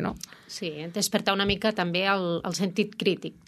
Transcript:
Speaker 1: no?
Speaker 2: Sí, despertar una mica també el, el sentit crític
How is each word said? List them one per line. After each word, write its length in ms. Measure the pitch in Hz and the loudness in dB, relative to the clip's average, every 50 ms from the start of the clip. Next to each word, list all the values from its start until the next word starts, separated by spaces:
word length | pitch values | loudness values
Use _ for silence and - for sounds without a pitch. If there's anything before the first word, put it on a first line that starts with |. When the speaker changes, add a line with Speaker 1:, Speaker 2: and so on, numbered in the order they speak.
| 160 | -2
Speaker 1:
no? 100 | 180 - - - - - - - | -2 -4 -6 -10 -16 -18 -18 -18
Speaker 2:
Sí, 240 | - - - 196 170 151 147 156 170 170 | -16 -12 -8 -8 -8 -8 -8 -8 -6 -4
despertar 420 | 214 196 - - 202 - 202 196 | -2 -2 0 0 0 2 2 2
una 140 | 196 202 202 | 2 2 2
mica 240 | 202 196 214 220 214 | 2 2 2 0 2
també 320 | 202 175 175 170 180 190 | 2 0 0 2 2 2
el, 360 | 196 196 196 185 175 170 165 - | 2 2 2 2 0 0 0 -2
el 100 | - 170 | -2 -2
sentit 400 | 175 202 190 185 - 208 208 - | 0 0 0 2 0 0 0 0
crític 460 | - - 202 180 - - 160 - - - | -2 0 0 0 0 -2 -10 -12 -14 -16